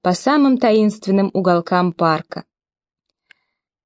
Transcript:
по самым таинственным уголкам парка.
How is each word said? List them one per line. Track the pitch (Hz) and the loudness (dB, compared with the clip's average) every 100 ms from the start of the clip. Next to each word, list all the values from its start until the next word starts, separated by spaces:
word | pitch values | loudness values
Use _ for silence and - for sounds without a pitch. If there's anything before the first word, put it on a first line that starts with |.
по | 180 | -4
самым | 180 - 294 277 254 | -2 0 2 2 2
таинственным | 240 220 214 208 - 196 196 | 2 2 2 -2 -2 0 0
уголкам | - 185 175 170 180 180 | -2 0 0 0 -2 -2
парка. | 165 165 156 - - - _ _ _ _ _ _ _ _ _ _ _ _ _ | -2 -2 -2 -6 -18 -18 _ _ _ _ _ _ _ _ _ _ _ _ _